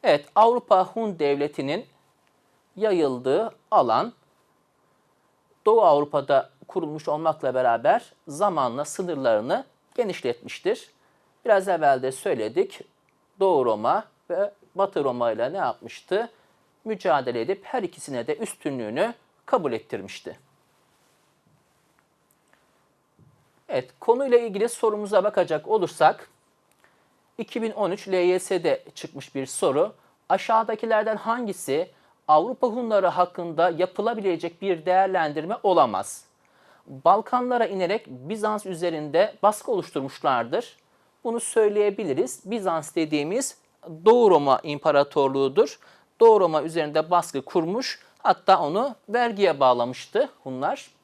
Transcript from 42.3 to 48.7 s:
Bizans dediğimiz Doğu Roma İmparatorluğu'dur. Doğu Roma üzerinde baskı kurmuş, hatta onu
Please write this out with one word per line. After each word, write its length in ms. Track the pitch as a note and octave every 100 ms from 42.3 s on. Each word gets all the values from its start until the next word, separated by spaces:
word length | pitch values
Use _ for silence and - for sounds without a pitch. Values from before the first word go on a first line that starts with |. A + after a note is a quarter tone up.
| -
Bizans 500 | F#3 A3+ F#3 E3 D3
dediğimiz 640 | - D#3 D3+ D3 G#3+ C4+ - _ _ - D#3+
Doğu 260 | F3+ A#3+ A3+
Roma 300 | E3+ C#3+ C3
İmparatorluğu'dur. 1160 | - D3 D#3+ C#3+ C#3+ - C#3 C3+ C3+ C#3 C#4+ - _ _ _ _
Doğu 200 | A3+ G#3+
Roma 220 | F3+ D#3
üzerinde 480 | D3+ E3 D3+ D3+ D#3
baskı 320 | F3 E3 C#3
kurmuş, 600 | C3+ F#3 D#3+ G#3 C4+ - _ _
hatta 420 | - F#3 - F#3+
onu 340 | D#3